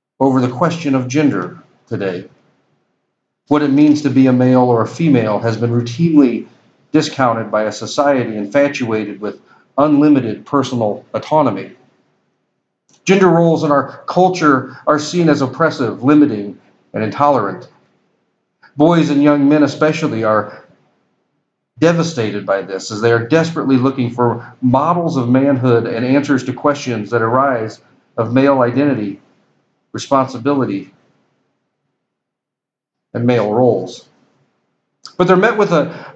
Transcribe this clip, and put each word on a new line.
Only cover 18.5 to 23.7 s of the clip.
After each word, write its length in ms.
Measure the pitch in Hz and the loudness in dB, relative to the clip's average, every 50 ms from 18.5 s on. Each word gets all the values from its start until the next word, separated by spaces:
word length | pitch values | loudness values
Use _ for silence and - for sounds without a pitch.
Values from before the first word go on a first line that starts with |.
| _ _ _ _ _ | _ _ _ _ _
Boys 340 | 135 147 170 170 165 151 165 | 2 4 4 4 4 2 2
and 120 | 143 143 | 2 2
young 260 | 143 147 147 143 139 139 | 4 4 4 4 4 4
men 160 | 151 151 147 | 4 4 2
especially 600 | 131 - - - - - - 160 131 113 113 110 | 2 0 0 0 0 0 -2 -4 -4 -4 -2 -2
are 420 | 107 110 107 98 - - - - _ _ _ _ _ _ _ _ _ _ _ _ _ _ _ _ _ _ _ _ _ _ 117 | 0 0 0 -2 -4 -8 -20 -20 _ _ _ _ _ _ _ _ _ _ _ _ _ _ _ _ _ _ _ _ _ _ 0
devastated 640 | 131 170 170 165 151 170 - 127 110 104 98 104 95 | 0 2 2 2 -2 -4 -4 -4 -4 -4 -4 -6 -4
by 160 | 101 98 98 | -4 -4 -4
this, 280 | 92 92 95 92 - - | -4 -6 -8 -10 -8 -10
as 100 | 110 104 | -6 -2
they 100 | 113 117 | 0 2
are 160 | 117 113 117 - | 2 2 0 0
desperately 500 | 151 165 165 165 - 156 127 131 | 0 0 0 0 -4 -4 -2 0